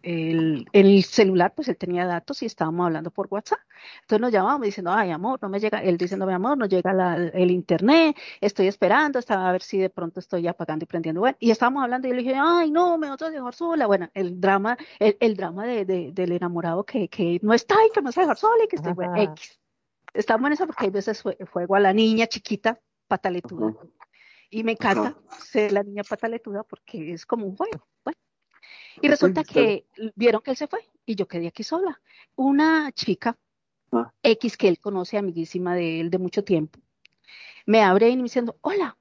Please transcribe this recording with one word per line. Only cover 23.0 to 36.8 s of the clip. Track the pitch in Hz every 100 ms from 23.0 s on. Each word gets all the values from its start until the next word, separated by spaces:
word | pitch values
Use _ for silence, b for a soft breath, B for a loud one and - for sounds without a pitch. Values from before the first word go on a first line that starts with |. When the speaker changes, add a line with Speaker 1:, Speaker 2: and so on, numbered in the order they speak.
| _
Speaker 1:
pataletuda. | 190 196 180 - 165 110
Speaker 3:
Ujú. | 110 - _ - b b b b
Speaker 1:
Y | 220
me | 226
encanta | 220 226 214 208
Speaker 3:
Ajá. | - _ -
Speaker 1:
ser | - - 208
la | 202
niña | 202 202
pataletuda | 202 214 226 226 226 202
porque | 220 - _ 196 156
es | 165 -
como | 233 196
un | 196
juego. | 415 165 _ _
Bueno. | - 339 _ _ _ _ B B B B
Y | 277
Speaker 3:
Ok, | 285
Speaker 1:
resulta | 370 190
Speaker 3:
está | 302 -
bien. | 226
Speaker 1:
que | 202 _ - 220 196
vieron | 240 220
que | 285
él | 254
se | 294
fue | 453 _ _ -
y | 202
yo | 180
quedé | 175 170
aquí | -
sola. | 220 330 381 269 b b b -
Una | 269 277 311 320 294
chica | - - 185 233 - _ _ _ _ _
Speaker 3:
Ah. | 240 233 _
Speaker 1:
X | 233 220 240 -
que | 196
él | 170
conoce, | 208 196 180 208
amiguísima | 196 170 165 185 180 180
de | 170 160
él | 170
de | 180
mucho | 180 -
tiempo, | 202 170 156 -